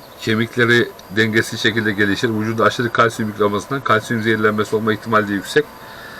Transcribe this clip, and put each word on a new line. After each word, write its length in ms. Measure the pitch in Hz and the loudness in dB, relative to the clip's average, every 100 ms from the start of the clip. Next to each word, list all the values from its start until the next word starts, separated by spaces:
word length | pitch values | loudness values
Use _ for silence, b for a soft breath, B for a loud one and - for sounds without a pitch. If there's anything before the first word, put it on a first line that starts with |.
| - - | -14 -8
kemikleri 680 | 113 110 113 - 117 120 107 - - 101 | -2 0 0 0 4 4 2 -4 -6 0
dengesiz 440 | 110 110 - 113 | 2 2 0 -2
şekilde 320 | 113 110 107 | -2 0 0
gelişir. 380 | 101 101 95 120 | 0 0 0 0
Vücuda 340 | 107 110 113 | 0 -2 2
aşırı 280 | 107 - 117 | 2 2 0
kalsiyum 400 | - 120 117 107 | 2 2 0 -4
yüklemesinden 500 | 101 104 101 - 135 | 0 0 0 -4 -4
kalsiyum 420 | - 110 - 117 | 0 0 0 -2
zehirlenmesi 520 | 113 110 107 107 104 107 | 0 2 2 0 0 -2
olma 180 | 110 | 0
ihtimali 340 | 107 117 107 104 | -2 0 0 0
de 60 | |
yüksek. 320 | 98 - 151 147 - B B B | -2 0 0 0 -6 B B B